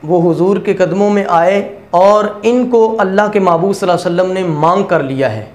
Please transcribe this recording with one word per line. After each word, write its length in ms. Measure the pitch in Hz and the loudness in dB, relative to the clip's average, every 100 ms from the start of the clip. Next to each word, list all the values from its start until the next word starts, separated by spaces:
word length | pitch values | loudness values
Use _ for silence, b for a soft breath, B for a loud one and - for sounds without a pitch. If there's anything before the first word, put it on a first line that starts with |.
वो 160 | 151 175 | -2 0
हुजूर 380 | 175 156 180 196 - | 0 0 0 0 -2
के 80 | 185 | -2
कदमों 320 | 180 185 208 | 0 0 0
में 140 | 202 196 | 0 0
आए 280 | 175 170 202 196 - - | 2 2 0 -4 -12 -4
और 360 | 175 190 214 208 - 220 | 2 4 4 0 -2 0
इनको 400 | 247 247 233 220 220 | 0 2 2 2 0
अल्लाह 300 | 196 196 208 | 0 0 0
के 120 | 208 | 2
महबूब 320 | 190 170 185 | 2 2 0
सल्लल्लाहु 260 | 196 190 170 | -2 0 0
अलैहि 180 | 180 175 | 0 0
वसल्लम 140 | 185 | 0
ने 100 | 185 185 151 | -2 -4 0
मांग 240 | 156 185 196 | 0 0 0
कर 160 | 170 | -2
लिया 240 | 139 135 131 | -2 -2 -2
है। 180 | 110 104 | -4 -12